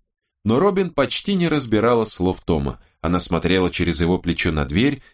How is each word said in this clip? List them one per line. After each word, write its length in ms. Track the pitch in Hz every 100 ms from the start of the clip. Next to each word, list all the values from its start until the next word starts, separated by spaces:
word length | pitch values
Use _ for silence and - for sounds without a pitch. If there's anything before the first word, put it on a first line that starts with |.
| _ _ _ _
Но 160 | 104 120
Робин 300 | 202 196 180
почти 460 | - 127 - - 196
не 120 | 170
разбирала 560 | 151 120 107 113 117 107
слов 360 | - 90 -
Тома, 400 | - 80 69 - _ _
она 200 | 82 87
смотрела 500 | - 82 85 92 90
через 320 | - 85 78
его 160 | 85 90
плечо 340 | 87 80 87
на 140 | 78 67
дверь, 380 | 82 139 131 -